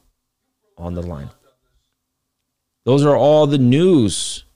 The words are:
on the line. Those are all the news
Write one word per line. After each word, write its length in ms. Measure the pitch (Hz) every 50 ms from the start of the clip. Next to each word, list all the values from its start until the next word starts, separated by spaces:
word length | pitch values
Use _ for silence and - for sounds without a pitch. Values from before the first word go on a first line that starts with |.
| _ _ _ _ _ _ _ _ _ _ _ _ _ _ _
on 180 | - 85 87 87
the 80 | 87
line. 280 | 85 87 82 69 69 - - _ _ _ _ _ _ _ _ _ _ _ _ _ _ _ _ _ _ _ _ _ _ _ _ _ _ _ _ _ -
Those 200 | 117 131 143 143
are 120 | 147 143
all 300 | 117 120 147 151 151 151
the 120 | 139 147 139
news 840 | 127 120 127 151 175 190 180 143 110 98 - - - - - - - _ _